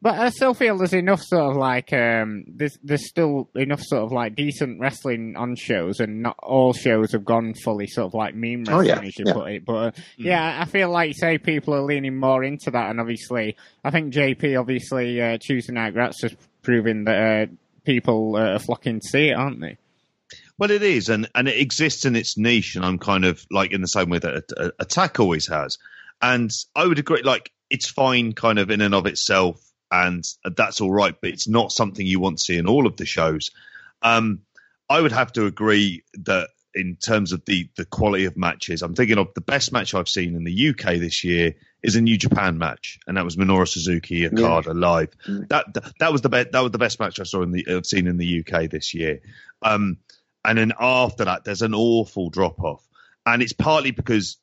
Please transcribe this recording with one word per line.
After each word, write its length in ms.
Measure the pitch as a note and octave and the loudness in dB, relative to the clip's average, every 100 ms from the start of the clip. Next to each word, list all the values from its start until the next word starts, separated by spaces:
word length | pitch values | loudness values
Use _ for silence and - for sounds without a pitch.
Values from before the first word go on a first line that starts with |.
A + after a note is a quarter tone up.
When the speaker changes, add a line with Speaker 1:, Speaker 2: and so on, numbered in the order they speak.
Speaker 1:
but 160 | A3 F#3+ | -2 0
I 100 | A#3+ | 0
still 240 | - C4 | 2 0
feel 240 | B3 A#3 F#3+ | 2 0 2
there's 160 | F3+ | 0
enough 300 | F#3 F#3 F#3+ | 2 2 0
sort 280 | - F3 C#3+ | 2 2 2
of 60 | C#3 | 2
like, 340 | C3 B2 - | 0 0 0
um, 500 | C3+ A#2 A2+ G#2+ G#2 - | 0 2 2 -2 -6 -12
there's, 320 | F2 D3 - | -8 -6 -6
there's 240 | C#3 D3 - | -4 -4 -2
still 400 | E3+ D#3+ C#3 - | 0 0 0 -4
enough 260 | B2 C3+ C#3 | -4 -2 -4
sort 220 | - C3 | -2 -2
of 80 | A2 | -2
like 240 | B2 A2+ A2 | -2 -4 -4
decent 420 | D3 C#3 C3+ F#2+ | -4 -2 -6 -4
wrestling 580 | C3+ - C3+ A#2 A2+ - | -6 -4 -4 -4 -6 -6
on 200 | B2 A#2+ | -6 -4
shows, 440 | - G#2 E2+ G2+ | -2 -2 -2 -2
and 220 | G#2+ A2 | -4 -4
not 140 | A#2 - | -6 -6
all 340 | - C3 B2+ | 0 4 4
shows 380 | B2 B2+ A2 A2 | 2 2 2 2
have 120 | A2 | 0
gone 300 | G2 A2+ A2+ | 0 0 0
fully 320 | A2+ A#2 G#2 G2+ | -4 -4 -4 -4
sort 220 | - G2+ | -4 -4
of 60 | |
like 200 | A2 G2+ | -4 -6
meme 300 | A2 A#2 A#2+ A2+ | -6 -6 -6 0
Speaker 2:
Oh, 120 | E3 | 2
Speaker 1:
wrestling, 240 | F#3+ - | 4 2
Speaker 2:
yeah, 40 | G2 | -2
Speaker 1:
as 100 | - | -4
you 60 | G2 | -2
Speaker 2:
yeah. 60 | |
Speaker 1:
put 180 | G#2+ E2 | -2 -4
it. 140 | G#2 | -8
But, 100 | G#2+ | -4
uh, 160 | A2+ A2+ | -2 -2
Speaker 3:
Mm. 100 | - - - | -6 -14 -8
Speaker 1:
yeah, 400 | F3+ F3 D#3+ C#3+ | -2 0 0 -2
I 60 | E3+ | -2
feel 240 | G3 F3+ | 0 2
like 180 | F3 D#3+ | 2 0
you 60 | |
say 240 | C#3 E3 D#3 | 0 0 0
people 360 | - D3+ D3+ | 0 -2 0
are 60 | C#3+ | 0
leaning 340 | C#3 C#3+ C3+ | 0 -2 -2
more 300 | C3 C3+ C3 | 0 2 2
into 260 | C3+ C#3+ - | 0 -4 -4
that, 180 | A#2+ G#2 | -2 -2
and 100 | A2+ | -2
obviously 560 | A#2 A2+ - B2 G#2+ - - _ | -4 -6 -6 -4 -4 -8 -16 _
I 80 | - | -2
think 220 | E3 D3+ | -2 0
J 220 | C#3+ C3+ | 0 0
P 200 | B2+ D3 | 0 0
obviously, 640 | C3 B2 B2+ - C3 A#2+ A#2+ | 0 0 -4 -4 -4 -2 -2
uh, 180 | A#2 A2+ | -2 -2
Tuesday 320 | - B2+ A#2+ | -2 -4 -4
Night 220 | A#2+ A2 | -4 -2
Graps 260 | G#2 B2 - | 0 -2 -2
has 140 | A#2 - _ _ | -6 -8 _ _
proven 420 | - A#2+ A2 A2 | 0 2 2 0
that, 440 | G#2+ G#2 A2 G#2+ G#2+ | 2 2 4 2 0
uh, 40 | - _ _ | -6 _ _
people, 520 | - B2 - A2 A2 G#2+ | -2 0 2 0 0 0
uh, 160 | A2 | 0
are 60 | G2+ | 0
flocking 420 | - A#2+ - A2 | -2 -4 -4 -6
to 80 | - | -2
see 220 | C#3 D3+ | 2 2
it, 40 | |
aren't 260 | A2+ C#3 - | 2 -2 -4
they? 180 | E2 - _ _ _ _ - - _ - | -10 -14 _ _ _ _ -20 -20 _ -2
Speaker 3:
Well, 120 | G3+ | 0
it 120 | G#3 | 2
is, 260 | G3+ C3+ F#2 | 2 2 2
and, 180 | G#2+ A2 | 0 0
and 140 | B2 C3+ | 0 0
it 100 | A#2 | 2
exists 460 | C3+ - D#3 - | 0 2 0 0
in 120 | C3+ A#2 | 0 0
its 200 | - - | 0 0
niche, 400 | A2+ A#2 - F#2 | 2 4 2 -2
and 80 | |
I'm 140 | F#2 F2+ | -2 -2
kind 260 | - F#2+ | 0 2
of, 200 | F#2 E2 - | 2 0 -2
like, 220 | G2 F#2+ | 0 0
in 80 | G2 | -2
the 80 | F#2 | -2
same 220 | G2+ F2 | 0 0
way 80 | F2 | 0
that 260 | E2+ C2+ - | -2 -6 -8
a-, 140 | - E2+ | -6 -6
a-, 60 | - | -6
Attack 400 | - F3 F3+ - | -4 0 0 2
always 280 | G2 D#2+ D#2+ | 2 2 -2
has. 320 | D#2 C#2 - - - - _ | -4 -4 -8 -14 -20 -20 _
And 300 | B2 B2 A2+ - - D3 | 0 2 0 -4 -6 0
I 100 | F3+ | 2
would 120 | D3+ | 2
agree, 240 | C#3+ D3+ | 2 0
like, 280 | C3 A#2 - _ - | 2 0 -4 _ -8
it's 180 | C3 - | -6 -4
fine 460 | - C3+ B2 A#2 | 0 2 2 0
kind 240 | A2 A2+ G#2 | 0 2 2
of 120 | G2 | 2
in 120 | G#2 | 2
and 120 | G2+ | 2
of 120 | G2 F2 | 2 0
itself 520 | - - F#2+ F#2 E2 _ _ _ | -2 0 2 2 0 _ _ _
and 340 | F2+ F2+ F2 - - F#2 E2+ | 0 2 -2 -8 -10 -6 -2
that's 240 | G#2 - | -2 0
all 120 | F#2+ | 0
right, 220 | G2+ F#2+ - | 2 2 0
but 100 | F2+ | -6
it's 180 | F2+ - | -6 0
not 240 | A2+ G#2 | 2 2
something 340 | - G#2 G2+ F#2+ | 0 -2 -2 0
you 140 | F#2 | 0
want 180 | F#2 D#2+ | 0 -2
to 60 | |
see 120 | - F2 | -2 0
in 100 | E2+ | 2
all 200 | C#3 A#2 | 2 2
of 100 | - | 0
the 100 | - | -4
shows. 440 | - D#2+ D#2 - - - - - _ | 0 0 0 -6 -12 -20 -20 -20 _
Um, 380 | A#2 A#2 A2 F#2+ - _ _ _ - | 2 4 2 -2 -8 _ _ _ 0
I 120 | D#3 | 2
would 120 | D3+ | 4
have 200 | A2+ B2 | 2 0
to 120 | A#2 G2+ | 0 -2
agree 580 | - G#2+ G#2 G2+ E2+ - G2 | 0 2 4 2 -2 -10 -10
that 240 | F#2 F#2+ E2 _ _ | -2 -2 -2 _ _
in 220 | F#2+ F#2 F2+ | -6 -4 -4
terms 360 | A2+ G#2+ F2+ | 0 0 2
of 120 | F2+ | -2
the, 240 | - F#2 E2+ - | -2 -2 -2 -8
the 80 | |
quality 420 | E2+ - G#2+ F#2+ F#2 | -8 0 0 2 0
of 100 | F2+ | 0
matches, 460 | E2+ - - E2+ | -2 -2 -6 -6
I'm 120 | E2+ | -4
thinking 240 | E2+ A#2 G#2 | 0 2 4
of 140 | F2 | 0
the 60 | - | -4
best 320 | - C#3 - | -2 -2 0
match 220 | B2+ F#2 | -2 -2
I've 140 | F#2+ E2+ | -2 -2
seen 260 | G2 F2 | -2 -2
in 100 | E2+ | -4
the 80 | E2+ | -2
U 220 | F#2 D3+ | 0 0
K 240 | A#2+ F#2+ F2 | 0 0 0
this 260 | E2+ - | -2 -2
year 300 | F2+ E2+ E2+ - _ _ | 0 2 2 -2 _ _
is 140 | A2+ G#2+ | 0 4
a 40 | |
New 180 | A2+ A2 | 4 4
Japan 400 | - - F#2+ E2 | 2 0 0 -2
match, 400 | D#2+ A1+ - - - | -4 -6 -12 -14 -6
and 100 | F#2+ | -4
that 80 | |
was 120 | F2 E2 | -4 0
Minoru 300 | F#2+ F#2+ F2 | 2 4 2
Suzuki, 500 | F2 E2+ E2+ - F2 | 0 -2 -2 -2 -2
Speaker 2:
Yeah. 120 | E2 | 0
Speaker 3:
Okada 460 | A2 E2+ E2 D#2+ | 2 2 2 0
live. 360 | E2 F2 E2+ D#2 - - | 0 2 2 0 -6 -10
Speaker 2:
Mm. 220 | G2+ - | -8 -2
Speaker 3:
That, 240 | D3 - | -2 -2
that, 180 | A#2 - - | -8 -10 -2
that 120 | D#3+ | 0
was 80 | C#3+ | 2
the 80 | C3 | 2
be-, 220 | B2 B2 | 0 0
that 80 | C3 | 0
was 120 | B2 | 0
the 60 | G#2+ | 0
best 220 | A#2 - | -2 -2
match 180 | G2+ - | -6 -6
I 20 | |
saw 200 | F2+ F#2+ | -6 -2
in 100 | F2 | -2
the, 120 | F2+ - | -2 -2
I've 180 | F2+ - | -4 0
seen 200 | G2 F2+ | 0 0
in 120 | F2 | 0
the 80 | F2 | 0
U 180 | E2+ | -2
K 220 | D#2+ F2 D#2+ | -2 -2 -2
this 260 | D2+ - | -6 -8
year. 280 | E2+ D#2+ C#2 G#2 - - _ | -4 -4 -4 -10 -20 -20 _
Um, 360 | A2 G#2+ G2 F2 _ _ _ _ | 0 2 2 -2 _ _ _ _
and 140 | A2 A2+ | 0 2
then 140 | A2 - | 2 2
after 460 | B2 B2+ A#2+ - | 2 2 2 0
that, 200 | A#2+ F2 | -2 -2
there's 180 | G#2+ F#2+ | -4 -4
an 120 | A2+ | -2
awful 560 | G#2 A#2 A2+ G#2+ G2+ F2 | 2 4 4 0 -4 -4
drop 300 | F2+ F2+ - | 0 0 0
off, 240 | E2 C#2+ _ _ _ _ | -6 -6 _ _ _ _
and 180 | A#2 A#2+ | 0 0
it's 100 | A2+ | 0
partly 380 | - D3+ D#3 C3+ | 0 2 2 0
because 460 | A#2 - A2 F2 - | -4 0 0 0 -8